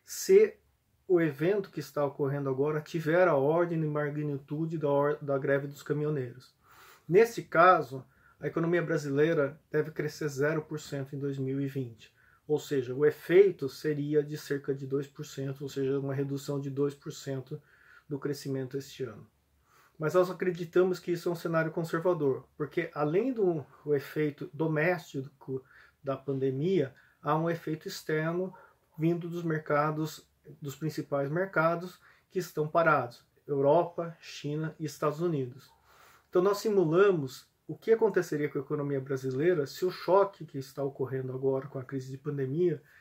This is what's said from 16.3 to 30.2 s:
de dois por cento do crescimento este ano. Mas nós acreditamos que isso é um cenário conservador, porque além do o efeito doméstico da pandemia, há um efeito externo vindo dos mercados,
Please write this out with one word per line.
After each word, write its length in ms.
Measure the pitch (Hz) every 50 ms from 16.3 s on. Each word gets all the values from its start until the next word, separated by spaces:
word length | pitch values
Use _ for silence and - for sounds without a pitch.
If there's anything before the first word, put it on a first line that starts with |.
| 139 139 - - 143 139
de 120 | 139 139
dois 240 | 135 139 143 143 143
por 160 | - - 156
cento 500 | 135 - - 139 135 131 131 - 156 147 - _ _ _ _ - - - _ -
do 80 | 147
crescimento 580 | 139 - 151 143 139 - 139 135 135 131 127 143
este 280 | 139 135 - - - 131
ano. 240 | 117 104 104 110 - _ _ _ _ _ _ _ _ _ _ _ _ _ -
Mas 160 | 156 151 151
nós 160 | 185 180 185
acreditamos 680 | 180 170 190 185 175 170 175 165 - 180 185 190 180 175
que 120 | - 180
isso 180 | 175 165 - 175
é 20 |
um 40 | 170
cenário 340 | 165 - 170 165 160 160 160
conservador, 800 | - 180 160 160 - 160 165 180 175 156 147 135 127 127 - _ _
porque 320 | - 151 139 - 175 165 165 -
além 360 | 147 151 147 156 196 233 269
do 320 | 254 226 196 180 165 151 131 - - - -
o 80 | 147 147
efeito 560 | 139 135 - - 156 151 147 139 - 156 -
doméstico 1120 | - 139 160 160 156 151 156 180 180 165 - - - 139 131 139 - _ - - 131 131 - _ - - - _ _ _ -
da 140 | 135 135
pandemia, 800 | 131 - 143 135 135 131 135 131 135 147 185 190 170 135 - - - - _ _ _
há 160 | - 147 151
um 100 | 160 165
efeito 400 | 170 165 165 - 160 156 156 -
externo 640 | 190 - - - - 156 156 160 165 170 175 185 190 - - - - _ _ _ _ _
vindo 320 | 156 156 165 170 165 170 170
dos 140 | 170 175 170
mercados, 840 | 165 156 151 - - 147 147 151 156 151 151 156 151 - -